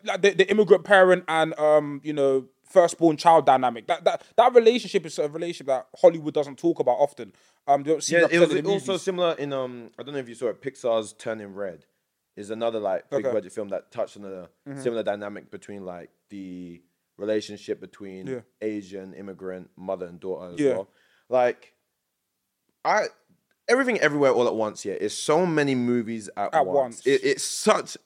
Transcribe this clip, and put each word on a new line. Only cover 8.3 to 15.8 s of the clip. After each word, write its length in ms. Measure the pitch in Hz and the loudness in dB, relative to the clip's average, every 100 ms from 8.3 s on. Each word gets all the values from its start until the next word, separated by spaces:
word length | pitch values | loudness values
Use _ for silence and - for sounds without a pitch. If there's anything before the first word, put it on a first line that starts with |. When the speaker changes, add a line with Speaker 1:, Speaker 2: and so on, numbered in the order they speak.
| 170 | 4
Speaker 1:
represented 260 | 165 180 175 | 4 2 0
in 60 | |
Speaker 2:
also 200 | 196 - | -2 -2
Speaker 1:
movies. 80 | 185 | -4
Speaker 2:
similar 320 | 190 180 175 | -4 -2 -2
in, 180 | 156 143 | -2 -4
um, 400 | 139 127 123 113 - | -4 -6 -10 -16 -16
I 40 | |
don't 100 | 120 | -10
know 80 | 143 | -10
if 80 | 120 | -10
you 60 | 117 | -6
saw 120 | 123 | -6
it, 140 | 95 | -4
Pixar's 500 | 139 - 120 113 107 | -10 -6 -2 -2 -2
Turning 420 | - 120 110 101 | -10 -10 -8 -10
Red 320 | 95 98 80 _ _ _ _ _ - | -10 -10 -12 _ _ _ _ _ -16
is 120 | 101 | -12
another, 300 | 110 117 113 | -4 -4 -2
like, 300 | 98 92 - | -2 -4 -4
big 160 | 143 131 | -4 -2
Speaker 1:
Okay. 80 | |
Speaker 2:
budget 180 | 110 95 | -4 -6
film 160 | - 101 | -10 -8
that 220 | 92 - | -8 -10
touched 240 | 120 104 104 | -10 -10 -10
on 80 | |
a 260 | 101 92 85 _ 143 | -16 -16 -18 _ -16
Speaker 1:
Mm-hmm. 100 | 139 | -8
Speaker 2:
similar 240 | 127 113 | -6 -4
dynamic 480 | 104 101 101 101 65 | -4 -6 -8 -12 -16
between, 320 | 98 - 101 | -20 -16 -14